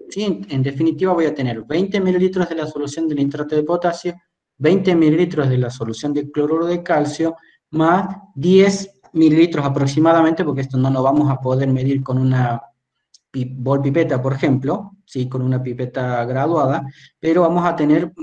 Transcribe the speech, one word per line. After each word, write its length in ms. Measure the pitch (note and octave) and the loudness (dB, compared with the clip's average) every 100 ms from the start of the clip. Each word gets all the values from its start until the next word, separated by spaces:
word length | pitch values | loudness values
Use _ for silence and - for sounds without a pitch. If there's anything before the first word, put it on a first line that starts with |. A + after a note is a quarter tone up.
| - | -14
¿sí? 140 | F#3+ | -6
En, 240 | G#3 E3 - | -4 -4 -6
en 140 | C3+ | -4
definitiva 500 | C3+ C3+ E3 C3+ F#3 | -4 0 -2 0 0
voy 140 | E3+ D#3 | 0 0
a 80 | |
tener 300 | C#3 B2+ A2+ | -2 -4 -6
veinte 360 | G#2+ D#3 G3+ G3+ | -4 -2 -2 0
mililitros 480 | F#3+ F#3 F#3 F#3 F3 | 0 2 0 0 -2
de 60 | |
la 120 | D#3+ D3+ | -4 -6
solución 420 | D3 C#3 D#3+ D#3+ | -6 -8 -4 -4
de 80 | D3 | -2
nitrato 400 | C#3 C#3+ D3+ D3+ | -2 -2 -2 -2
de 80 | |
potasio, 500 | D3+ F3 F3 E3+ F3+ F3 _ _ _ - | 0 0 -2 -2 -6 -10 _ _ _ -2
veinte 360 | C#3+ F#3+ F#3 | 2 2 2
mililitros 540 | E3+ D#3 D#3 F3 D3+ C3+ | 4 4 2 0 0 0
de 100 | B2+ | 0
la 120 | A#2+ | -2
solución 420 | - A2+ A2 D3 | -4 -8 -6 -4
de 180 | D3 C#3+ | -4 -4
cloruro 360 | D3+ D3 D#3+ E3+ | -4 0 0 0
de 180 | F3 | -2
calcio, 500 | F3 D#3 D3 - D#3+ - _ _ _ | 0 0 0 -2 -4 -4 _ _ _
más 360 | D#3 D#3+ F#3 G3+ - - C#3 | 0 2 2 0 -8 -14 -4
diez 560 | E3+ F#3+ G3 G3 - _ _ | 4 6 6 2 -6 _ _
mililitros 540 | D#3+ D#3+ D#3 E3+ D#3+ C#3 | 2 4 6 4 2 -2
aproximadamente, 800 | C3+ C3+ C#3 D#3+ E3 D#3+ E3 | 0 0 4 4 6 4 2
porque 160 | D#3+ C3+ | -2 -4
esto 160 | C3 C3 | -4 0
no 120 | C3 | 0
lo 120 | C3+ | 2
vamos 260 | C3 D3 C#3+ | 2 2 2
a 100 | C3 | 0
poder 280 | B2+ C3 C3+ | 0 0 0
medir 340 | C3 C3 C#3 | 0 0 -2
con 160 | C3 B2+ | -2 0
una 440 | C3 B2+ B2 A#2 - _ _ _ _ _ _ | 2 2 0 -2 -8 _ _ _ _ _ _
pi-, 220 | C3+ B2 | -8 -8
bol 300 | C3 B2 C#3 | -6 -2 0
pipeta, 380 | C3+ E3 D#3+ C3 | 0 0 0 0
por 140 | C3 | -2
ejemplo, 580 | C3+ D#3 B2+ C3 G3+ - - _ | -2 0 0 -2 -6 -8 -20 _
¿sí? 220 | C3 B2+ | -8 -6
Con 120 | B2+ | -4
una 220 | B2+ B2+ | -2 -2
pipeta 600 | B2+ B2 B2 C3+ B2+ B2 | -4 -6 -6 -6 -4 -4
graduada, 600 | A#2+ C3 D3 E3 C3 D#3 C3 - - _ | -2 -2 0 0 0 0 -4 -14 -20 _
pero 240 | D#3+ E3 | 0 2
vamos 220 | E3+ F3 | 2 2
a 100 | F3 E3 | 0 0
tener 360 | D3 D#3 F3 - | 2 2 0 -6